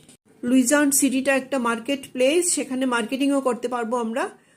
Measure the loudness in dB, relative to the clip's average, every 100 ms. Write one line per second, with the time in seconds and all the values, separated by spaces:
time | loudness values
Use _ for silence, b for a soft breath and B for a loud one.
0 | B -20 _ _ 2 2 4 4 4 2
1 | 2 0 0 0 0 -2 -2 -2 -4 -6
2 | -6 0 2 2 2 -2 -4 -4 -2 -2
3 | -2 -2 0 0 0 -2 -4 -4 -4 -4
4 | -2 -4 -6 b b